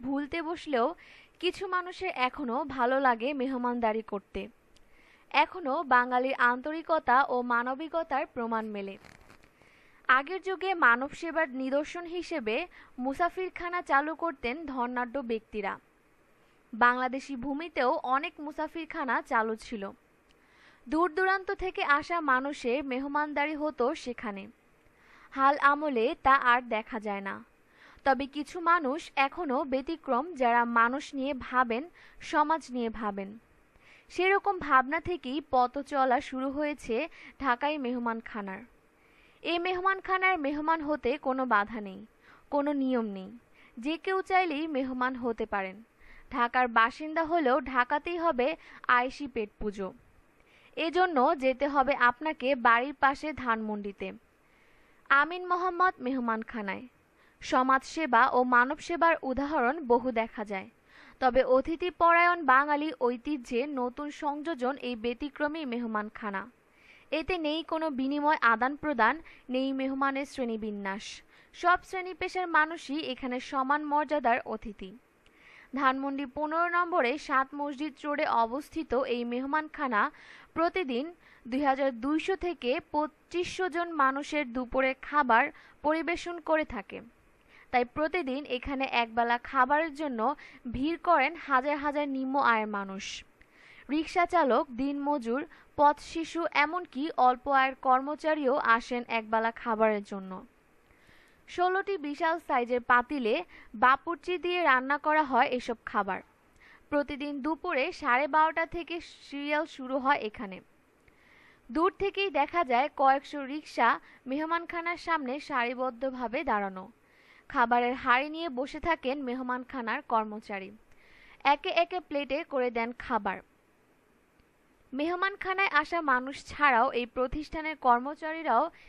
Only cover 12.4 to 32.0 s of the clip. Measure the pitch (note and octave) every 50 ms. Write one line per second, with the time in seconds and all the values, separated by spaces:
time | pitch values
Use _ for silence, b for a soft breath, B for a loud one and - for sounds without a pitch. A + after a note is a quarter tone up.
12.4 | A#3 G#3+ A3 C4+ F4 F4+ B B B B B - B3 C4+ C#4 - F4 F4 - F#4
13.4 | F#4 F4+ - - F4 F4 F4 F4+ F4 - D4 C4+ D4 D4+ D#4+ D4+ E4 E4 C#4+ -
14.4 | - A#3 B3 D#4+ E4 C#4 C4 C4 A#3+ A#3+ B3 B3 B3 A#3+ A3+ C#4+ C4 A3+ A#3 A3
15.4 | - _ - G#3+ G3 F#3+ G3 - - _ _ _ _ _ _ _ _ _ b b
16.4 | b b b b b _ - G#3+ A#3 A#3+ B3 B3+ B3+ B3+ A#3+ C4+ - - C#4 A#3+
17.4 | B3 C#4+ C#4 C#4+ E4 F4 - E4 B3+ B3 D#4+ D#4+ - B3 B3+ C4+ D#4 F4+ - -
18.4 | D4 D4 - - D#4 D#4 - E4 D#4 - - E4 D4 B3+ A#3 D4 D#4 - C4 A3+
19.4 | A3 A3+ A3 A3 - - A#3+ G#3 G3 G3 - _ _ _ _ _ _ b b b
20.4 | b b b b b b b b b A#3 C4 D#4+ F4 F4+ D4+ F4 F#4+ F#4+ F#4+ G4
21.4 | F#4+ A#4 B4 - F#4 F#4+ - G4+ - - C#4+ D4 D4+ - E4+ E4+ D#4 C#4+ C4 B3+
22.4 | C4+ C#4 D4 - - A#3+ A#3 C#4+ D4 C#4 B3 B3+ C4+ C#4+ C#4 D4 D4+ D4+ D4 C#4+
23.4 | C#4+ D4+ D#4+ C#4+ D4+ D4+ D4 - A#3+ C4 E4 - - B3+ A#3 - - G#3+ G3+ G3
24.4 | G3 G#3+ - _ _ _ _ _ _ b b b b b b b b b - C4+
25.4 | C4+ C4+ D4 - - C#4+ C#4+ D4 D4+ D4+ C4+ A3+ A3 C4+ E4 - - C4+ C4+ C4+
26.4 | C4 B3 A#3+ B3 B3+ A#3 A3+ G#3+ A3 - C4 A3 G#3 G#3+ G3+ G3 G3 G3 G3+ G#3+
27.4 | A#3 _ _ _ b b b b b b b b - C#4 C4+ B3+ C#4 C4 - D4
28.4 | C#4+ - - F4+ E4+ E4+ E4+ F4 D#4 B3 C#4 E4 - - - C#4+ C4+ C#4 - -
29.4 | F4+ C#4+ B3 C#4 E4 C4+ C4 C4+ C4 D#4+ E4 - - C4+ B3 A#3 D4 F4+ F4 B3+
30.4 | B3+ A#3 A#3 A#3+ A#3+ A#3 A#3 A#3 A3+ A#3+ B3+ D4+ - - - C4+ C4 C#4 D4 B3
31.4 | A#3 - B3+ B3+ B3+ A#3 A3 A#3+ D#4 F4+ B B